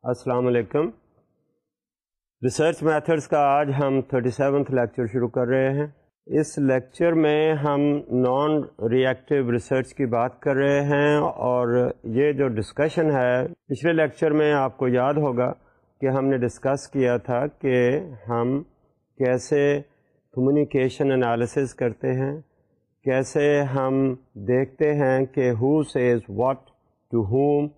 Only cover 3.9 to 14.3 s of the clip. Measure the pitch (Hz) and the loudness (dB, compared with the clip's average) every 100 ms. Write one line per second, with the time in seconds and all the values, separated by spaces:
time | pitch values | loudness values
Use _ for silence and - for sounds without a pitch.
3.9 | 135 131 131 123 117 139 139 139 131 120 | 0 0 -2 -2 -2 0 0 0 -2 -2
4.9 | - 120 127 120 131 123 131 131 139 147 | -4 -4 -2 -2 -2 0 0 0 -2 -6
5.9 | - _ _ - 135 156 - 135 131 127 | -10 _ _ -4 -2 -2 -2 0 0 -2
6.9 | - 170 165 156 151 156 156 147 143 147 | -2 0 2 2 2 2 0 0 0 0
7.9 | 147 - 123 127 131 151 156 - - 107 | 0 -2 0 2 2 0 0 -4 -6 0
8.9 | 127 131 127 - 143 123 120 - 131 127 | 2 2 -2 -2 -2 0 -2 0 -2 -2
9.9 | - 131 117 123 - 151 135 139 143 143 | -4 -2 0 -2 -4 -2 0 2 2 2
10.9 | 143 147 147 147 - 123 123 123 120 123 | 2 2 2 0 -2 -2 0 2 2 0
11.9 | - 113 113 147 139 139 110 101 - 151 | -2 -4 0 0 2 0 -2 -6 -2 -2
12.9 | 170 156 139 123 123 127 - _ 139 156 | 0 0 2 2 0 -2 -8 _ -4 0
13.9 | 165 151 - 160 | 2 0 0 0